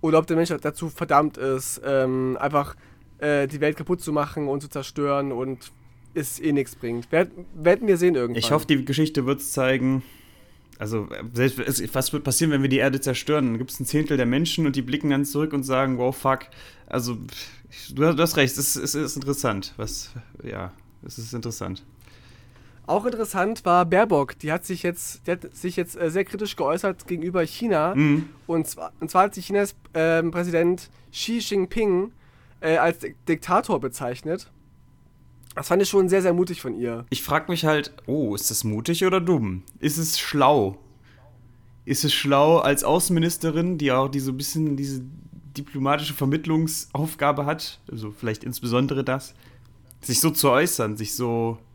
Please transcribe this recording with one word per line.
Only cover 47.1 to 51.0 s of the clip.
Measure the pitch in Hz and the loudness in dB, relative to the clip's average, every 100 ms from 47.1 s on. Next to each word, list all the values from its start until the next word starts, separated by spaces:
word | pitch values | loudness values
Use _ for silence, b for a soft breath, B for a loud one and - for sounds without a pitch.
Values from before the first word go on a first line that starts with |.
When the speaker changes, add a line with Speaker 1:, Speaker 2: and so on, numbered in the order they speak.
| - 143 143 143 | 0 0 2 -2
Speaker 2:
hat, | 160 - - - | -4 -6 -12 -14
also | 117 107 | -10 -10
vielleicht | 104 120 110 | -6 -4 -4
insbesondere | - 120 120 120 135 135 131 | -6 -6 0 2 2 0 -2
das, | 135 - - b b b - - - | -4 -6 -20 b b b -20 -20 -14
sich | - 120 | -2 2
so | 160 | 2
zu | 156 143 | 4 4
äußern, | 127 170 - 110 | 4 4 0 -2
sich | 107 | -2